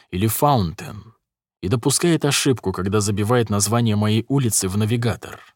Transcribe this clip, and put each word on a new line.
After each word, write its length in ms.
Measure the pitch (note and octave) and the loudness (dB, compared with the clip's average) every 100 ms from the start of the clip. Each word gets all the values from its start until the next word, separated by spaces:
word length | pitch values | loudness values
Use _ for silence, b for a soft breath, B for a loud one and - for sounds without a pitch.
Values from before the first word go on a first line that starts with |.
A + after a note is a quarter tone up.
| b | b
или 160 | F#2 A2 | -2 -2
Фаунтен, 880 | - D3 C3 F2 - - G#2 - _ _ _ _ _ | 2 2 2 0 -4 -14 -16 -20 _ _ _ _ _
и 60 | F#2 | -4
допускает 560 | A#2+ C#3+ - F3 D#3 C#3+ | 0 0 0 2 2 0
ошибку, 460 | - C#3+ A2+ G2 | 0 0 0 -2
когда 280 | F#2 F#2+ G#2+ | -4 -2 0
забивает 480 | G2+ G2+ G#2 B2 A2+ | 0 0 2 2 2
название 480 | G2+ G2 A#2+ A#2 G#2 | 0 2 2 2 2
моей 300 | G#2+ A2 - | 2 0 0
улицы 400 | C#3 A#2+ - F#2+ | 0 0 0 -2
в 80 | G2+ | -2
навигатор. 640 | G#2+ A#2+ A#2 - - - - | 0 0 -2 -4 -10 -18 -20